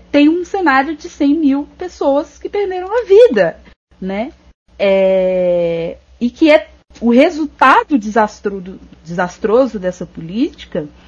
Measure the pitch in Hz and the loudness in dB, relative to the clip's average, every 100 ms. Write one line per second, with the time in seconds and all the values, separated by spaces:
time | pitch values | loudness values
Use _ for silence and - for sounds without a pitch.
0 | - 285 294 349 339 392 330 262 277 302 | -2 2 4 2 -4 -4 0 0 -2 -6
1 | 349 - 285 320 285 277 285 - 359 - | -12 -4 0 0 0 -2 -6 -12 -12 -6
2 | 311 277 330 _ - 415 392 370 370 466 | -2 -2 -4 _ -10 -6 -6 -6 -6 -4
3 | 440 392 480 208 165 - - _ _ - | 4 6 6 4 0 -4 -16 _ _ -14
4 | 190 196 262 - _ _ _ - 196 190 | -8 -8 -8 -12 _ _ _ -4 0 2
5 | 190 190 185 185 180 175 170 165 170 - | 2 2 0 0 0 0 -2 -4 -8 -12
6 | _ - 240 - 320 311 - _ _ - | _ -8 -6 0 2 2 0 _ _ -6
7 | 233 233 320 302 294 - 269 403 480 277 | 2 4 4 0 -6 0 4 4 2 -2
8 | 208 226 214 - 208 196 180 175 - - | -2 -2 -2 -4 -10 -10 -12 -18 -20 -20
9 | 160 175 175 - 202 233 262 214 180 180 | -12 -6 -6 -6 0 0 0 -2 -8 -8
10 | - - 165 208 302 - - 180 147 - | -12 -14 -10 -4 -6 -6 -10 -10 -10 -14